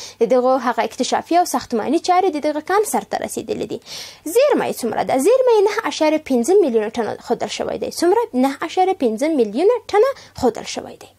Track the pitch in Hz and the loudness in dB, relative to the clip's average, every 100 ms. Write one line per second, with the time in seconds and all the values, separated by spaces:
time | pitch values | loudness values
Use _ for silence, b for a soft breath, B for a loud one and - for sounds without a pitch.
0 | B B 233 254 247 262 240 233 220 - | B B 2 4 4 2 0 -2 -4 -2
1 | 247 226 - 339 349 269 - 226 214 330 | -2 -2 2 2 2 -2 -4 -4 0 -2
2 | - 359 381 294 302 294 302 392 415 220 | 2 2 2 0 -2 -4 0 0 0 -2
3 | 196 - - - 214 - 214 233 B B | -4 -6 -6 -8 -6 -6 -6 -8 B B
4 | B B 302 392 571 339 127 220 226 214 | B B -4 2 2 2 0 -4 -4 -4
5 | 247 262 302 508 508 440 403 415 302 - | -2 2 4 4 4 4 4 0 -4 0
6 | 311 311 - 254 233 392 320 226 208 240 | 0 0 0 -2 4 4 4 2 -2 -4
7 | 214 - - 233 208 - - - 214 - | -6 -6 -4 -4 -4 -6 -6 -4 -8 -2
8 | 339 427 466 247 262 269 339 - 370 370 | 2 2 0 0 0 -2 -4 0 0 2
9 | 240 220 294 311 208 220 381 480 - 403 | -2 0 -2 0 0 2 2 2 0 2
10 | 523 523 B - 254 - - - - - | 2 0 B -2 -2 -2 -8 -12 -12 -16
11 | - | -20